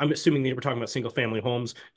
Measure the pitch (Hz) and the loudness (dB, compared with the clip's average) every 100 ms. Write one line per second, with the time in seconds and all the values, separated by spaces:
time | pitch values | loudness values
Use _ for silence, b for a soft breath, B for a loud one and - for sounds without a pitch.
0 | 147 147 175 147 131 127 139 120 113 135 | 0 2 4 4 2 -2 -2 -2 -2 -4
1 | 117 - 120 110 113 120 117 - B | -4 0 0 0 0 -2 -4 -8 B